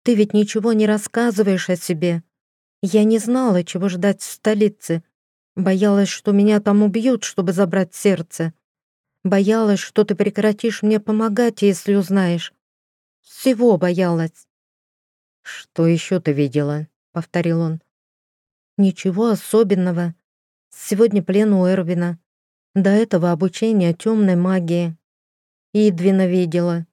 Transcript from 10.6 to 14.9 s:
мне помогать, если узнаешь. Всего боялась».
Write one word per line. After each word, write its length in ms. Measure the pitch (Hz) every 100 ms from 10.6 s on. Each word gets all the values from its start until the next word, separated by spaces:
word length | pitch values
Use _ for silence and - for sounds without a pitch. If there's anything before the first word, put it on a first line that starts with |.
| 233 208
мне 180 | 214 214
помогать, 640 | 208 214 226 208 240 220
если 340 | 202 180 - 202
узнаешь. 580 | 180 196 180 170 - _ _ _ _ _ _ _
Всего 560 | _ - 262 226 240 180
боялась». 720 | 180 180 180 170 165 - _ _ _ _ _